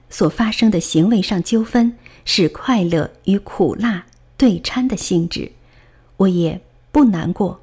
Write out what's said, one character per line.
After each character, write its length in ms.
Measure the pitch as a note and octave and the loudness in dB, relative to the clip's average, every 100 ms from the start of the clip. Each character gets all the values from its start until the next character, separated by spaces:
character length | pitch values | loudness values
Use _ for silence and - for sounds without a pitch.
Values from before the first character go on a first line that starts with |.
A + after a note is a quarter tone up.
| _ | _
所 180 | - D#3 | -2 -2
发 220 | - A3 | 0 -2
生 220 | - A3+ | 2 2
的 80 | F3+ | 2
行 300 | - D#3+ F#3 | 0 2 2
为 120 | A3+ | 2
上 220 | - F#3+ | 0 -2
纠 200 | - A3+ | 0 -2
纷 320 | A3 B3 A#3 A#3 - - - | 0 2 0 -2 -18 -14 -4
是 240 | - D#3 | 0 0
快 340 | - - A#3 | -2 -2 0
乐 280 | F3 E3+ D3+ - - | 2 0 -2 -6 -2
与 120 | G3 | -2
苦 380 | - - D#3+ - | -4 -2 -2 0
辣 280 | A#3 F#3 - _ _ - | -2 -4 -10 _ _ 2
对 240 | B3+ E3+ | 2 2
掺 260 | - B3+ C4 | -4 -4 -2
的 100 | G3 | -4
性 320 | - F3 E3+ | -2 -2 -2
质， 220 | - - - _ _ _ _ _ - | -6 -12 -16 _ _ _ _ _ 0
我 100 | F#3+ | 0
也 320 | F3 E3 E3+ - _ _ | 2 -2 -4 -14 _ _
不 120 | D4 | 2
难 280 | C4 F3 E3 | 4 2 -4
过， 300 | F3 F#3+ - | -2 -4 -4